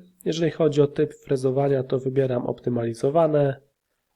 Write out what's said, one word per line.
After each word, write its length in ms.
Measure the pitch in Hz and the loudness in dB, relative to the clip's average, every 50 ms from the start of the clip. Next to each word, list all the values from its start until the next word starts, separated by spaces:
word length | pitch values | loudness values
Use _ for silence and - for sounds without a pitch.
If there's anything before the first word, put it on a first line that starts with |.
| - - _ _ - | -6 -14 _ _ -6
Jeżeli 260 | 185 160 160 170 156 | -6 -2 0 -2 -2
chodzi 320 | - - 165 151 139 147 143 | 0 2 0 2 4 4 2
o 40 | |
typ 280 | 143 143 - 151 147 - | 2 2 -2 -2 -2 -2
frezowania, 680 | - - - 143 131 131 135 127 135 139 143 139 131 127 | -14 -6 -4 -4 0 0 0 0 0 0 0 0 0 0
to 160 | 131 139 131 | -2 -4 -2
wybieram 480 | 131 135 131 135 135 127 127 123 123 | -2 -2 -2 0 0 0 -2 -2 -2
optymalizowane. 1120 | - 123 - - 127 123 120 117 117 113 - - 139 139 165 165 156 151 147 143 139 131 135 _ _ _ _ _ _ _ _ _ _ _ | -4 -6 -4 -4 -4 -2 -2 -2 -4 -4 -2 -2 0 2 2 2 4 2 2 2 0 -2 -6 _ _ _ _ _ _ _ _ _ _ _